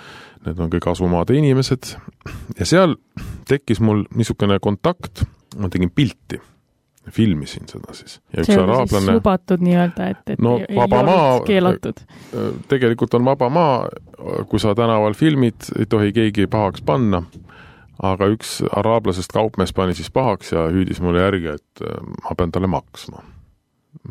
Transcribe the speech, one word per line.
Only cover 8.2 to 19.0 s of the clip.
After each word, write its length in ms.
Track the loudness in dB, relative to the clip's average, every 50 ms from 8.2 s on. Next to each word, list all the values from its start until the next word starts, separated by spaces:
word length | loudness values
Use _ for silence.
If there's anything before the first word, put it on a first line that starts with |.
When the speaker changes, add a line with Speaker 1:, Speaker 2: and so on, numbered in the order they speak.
| _ _
Speaker 1:
Ja 140 | -4 -2 2
üks 20 |
Speaker 2:
See 80 | 4 4
oli 160 | 4 4 4
Speaker 1:
araablane 340 | 2 2 2 2 0 0 2 2
Speaker 2:
siis 80 | 2
lubatud 420 | 4 4 2 0 0 0 -2 -2 0
nii-öelda, 480 | 2 2 2 2 2 0 -2 -4 -6
et, 160 | -6 -8 -8 _ -8
et 100 | -4 0
Speaker 1:
No, 160 | 2 2 2
Speaker 2:
ei, 120 | 0 -2 -2
ei 80 | 0
Speaker 1:
vaba 240 | 0 2 4 4 4
Speaker 2:
olnud 100 | 4 4
Speaker 1:
maa, 240 | 4 4 4 4 2 2 2
Speaker 2:
keelatud. 560 | 2 2 2 2 2 0 -2 -4 -8 -10 -10
Speaker 1:
äh, 480 | -16 _ -20 -20 -18 -10 -8 -6 -6 -6 -6 -8 -2
tegelikult 460 | -2 0 2 4 2 2 2 0 0 2
on 140 | 2 2
vaba 220 | 2 2 2 0 0
maa, 260 | 2 2 2 2 2 0 -2 -6 -10 -14 -20 -20 -20 -14 -10 -6 -6 -6 -4
kui 120 | -2 -2 0
sa 120 | 2 2 2
tänaval 380 | 2 2 2 4 2 2 0 0
filmid, 540 | 2 2 2 4 2 2 0 0 -4 -12 -8 -4 -4
ei 60 | 0
tohi 280 | 0 2 2 2 2 2
keegi 320 | 2 2 2 2 0 0
pahaks 340 | 2 2 0 0 0 -2 -2
panna. 420 | -2 0 0 2 2 2 0 0 -2 -6 -14 -20 -20 -20 -20 -20 -20 -20 -20 -20 -20 _ -10
Aga 320 | -4 -2 -2 0 2 2 0
üks 300 | 0 0 -4 -10 -6 -4 -4 -2
araablasest 640 | -2 0 0 2 0 2